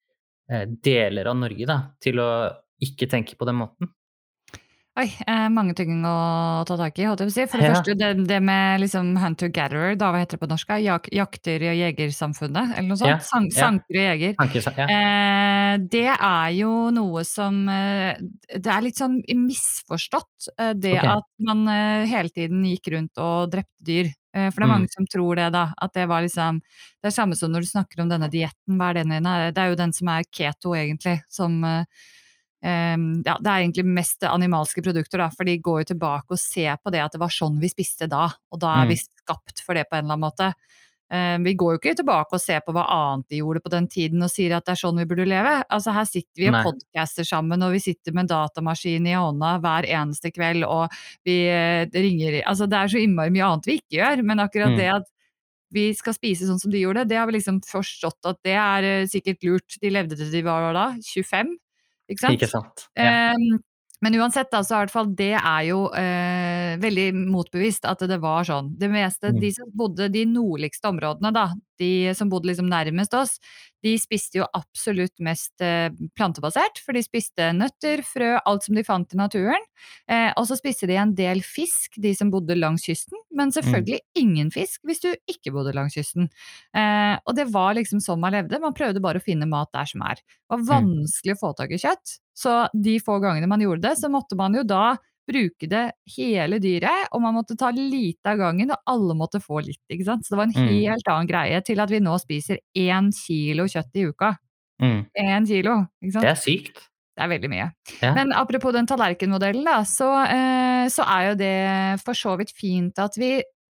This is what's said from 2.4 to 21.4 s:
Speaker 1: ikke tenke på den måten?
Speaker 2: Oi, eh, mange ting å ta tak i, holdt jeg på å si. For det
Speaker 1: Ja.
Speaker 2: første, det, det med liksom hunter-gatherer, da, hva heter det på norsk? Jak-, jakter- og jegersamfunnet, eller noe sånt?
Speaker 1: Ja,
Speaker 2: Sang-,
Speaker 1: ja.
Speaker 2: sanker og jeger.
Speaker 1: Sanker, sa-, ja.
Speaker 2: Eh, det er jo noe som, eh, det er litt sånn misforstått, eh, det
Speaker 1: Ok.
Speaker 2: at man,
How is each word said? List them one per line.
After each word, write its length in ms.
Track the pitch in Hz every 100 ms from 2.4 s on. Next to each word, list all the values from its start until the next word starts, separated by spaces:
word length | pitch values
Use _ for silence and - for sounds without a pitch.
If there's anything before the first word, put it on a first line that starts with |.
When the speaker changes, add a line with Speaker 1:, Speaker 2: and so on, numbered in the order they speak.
| 113 - _ -
Speaker 1:
ikke 260 | 135 - 127
tenke 260 | 123 110 -
på 100 | 123
den 100 | 123
måten? 340 | 113 - 175 _ _ _ _ _ _ - _ _ _ -
Speaker 2:
Oi, 80 | 254 - -
eh, 220 | 226 220
mange 260 | 226 196 170
ting 240 | 170 165
å 600 | 165 170 170 165 165 165 165
ta 80 | 175
tak 220 | 165 151
i, 40 | 208
holdt 140 | 202
jeg 80 | 196
på 20 |
å 20 |
si. 120 | 208 254
For 120 | 247
det 60 | 151
Speaker 1:
Ja. 40 |
Speaker 2:
første, 240 | 175 175 202
det, 300 | 208 196 185
det 140 | 196
med 380 | 190 190 190 190
liksom 340 | 196 - 180 185
hunter-gatherer, 840 | 185 160 175 165 147 147 175 202
da, 140 | 202
hva 80 | 175
heter 160 | 175 165
det 40 |
på 80 | 151
norsk? 180 | 160 - 214
Jak-, 260 | 214 170 -
jakter- 500 | 202 196 - - 160 165
og 60 | 170 175 147
jegersamfunnet, 760 | 151 143 151 147 147 151 247 233
eller 100 | 185
noe 80 | 196
sånt? 100 | 196
Speaker 1:
Ja, 100 | 156
Speaker 2:
Sang-, 260 | - 254 202
Speaker 1:
ja. 160 | 147
Speaker 2:
sanker 340 | 247 196 - 190
og 240 | 196 160
jeger. 160 | 175 208
Speaker 1:
Sanker, 240 | 135 123
sa-, 120 | 123 131
ja. 120 | 139
Speaker 2:
Eh, 880 | 208 208 202 202 202 202 202 202 202
det 400 | 185 233 240 269
er 300 | 202 175 165
jo 380 | 175 214 226 233
noe 320 | 233 202 165
som, 460 | 165 - 202 196 196
eh, 480 | 196 196 202 190 -
det 480 | 180 - - - 190
er 140 | 202
litt 140 | 240 -
sånn 240 | 262 254 -
misforstått, 1200 | 247 247 262 - - - 165 - 320 - - - -
eh, 160 | 226
det 240 | 208 190 185
Speaker 1:
Ok. 80 | 226
Speaker 2:
at 180 | 208 -
man, 280 | -